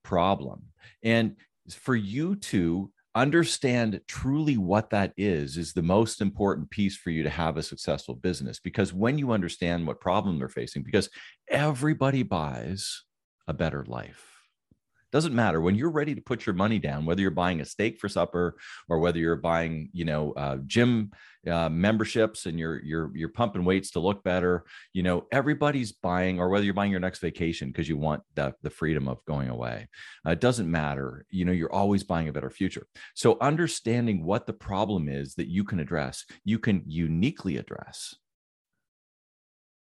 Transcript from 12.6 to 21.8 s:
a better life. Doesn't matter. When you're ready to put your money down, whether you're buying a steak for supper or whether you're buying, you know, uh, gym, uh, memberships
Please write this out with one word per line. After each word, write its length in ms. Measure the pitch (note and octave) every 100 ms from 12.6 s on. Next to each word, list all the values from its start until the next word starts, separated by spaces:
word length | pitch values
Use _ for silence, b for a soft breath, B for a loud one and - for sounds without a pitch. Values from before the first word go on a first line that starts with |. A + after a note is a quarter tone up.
| A#1+ F#2+ - - - _ _ _ -
a 60 |
better 320 | D#2 D#2+ D2 A1+
life. 420 | A#1+ G1+ - - - _ _ _ _ _ _ _
Doesn't 240 | A#2+ E3
matter. 260 | A#2+ A2 D#2+
When 140 | E2+
you're 160 | G#2 D#3
ready 240 | D3+ D3
to 80 | B2+
put 240 | - A#2+ -
your 80 |
money 240 | - G2+ A3
down, 260 | - C#2+
whether 160 | D#2+ F2+
you're 100 | F#2+
buying 300 | E2+ F2 E2+
a 60 | C#2
steak 320 | - G#2+ -
for 100 | G2+
supper 480 | G2 E2+ F2 F2 - B B -
or 100 | E2
whether 200 | F2 E2+
you're 180 | E2 E2+
buying, 540 | E2+ E2 E2 D#2+ D#2
you 140 | F2 D#2+
know, 260 | D2+ D2+
uh, 240 | - C#2 C2+
gym, 460 | C#2 A2+ B2 A#2 G#2+ B B B E2+
uh, 220 | E2+ E2
memberships 800 | D#2+